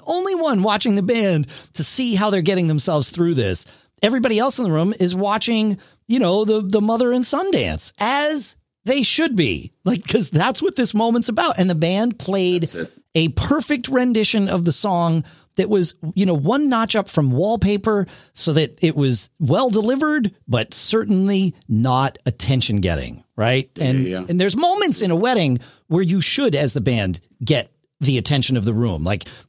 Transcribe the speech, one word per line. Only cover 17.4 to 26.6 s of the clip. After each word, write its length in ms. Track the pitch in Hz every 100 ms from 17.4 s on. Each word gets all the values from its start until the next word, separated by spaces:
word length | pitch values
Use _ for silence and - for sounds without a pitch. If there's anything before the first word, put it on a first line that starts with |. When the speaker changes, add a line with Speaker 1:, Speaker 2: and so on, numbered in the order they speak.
| 202 226 196 208 214 208 180 - -
Speaker 1:
so 200 | - 170
that 260 | 151 147 -
it 140 | 165 151
was 320 | 139 120 - _
well 320 | 135 180 262
delivered, 640 | 208 214 269 302 302 202 - -
but 260 | 120 110
certainly 800 | - - 226 208 190 196 196 190 - -
not 500 | 107 123 127 135 - -
attention 540 | - - 131 - 104
getting, 420 | 90 78 60 58 _ -
right? 340 | 110 131 131 -
Speaker 2:
Yeah, 80 |
Speaker 1:
And, 200 | 139 135 92
Speaker 2:
yeah, 120 | 92
yeah. 40 | 95
Speaker 1:
and 100 | 180
there's 160 | 196 202
moments 460 | 349 403 381 208
in 100 | 196
a 40 | 165
wedding 440 | 240 233 156 123 - - _
where 140 | 170
you 180 | 180 190
should, 340 | - - 269
as 160 | 143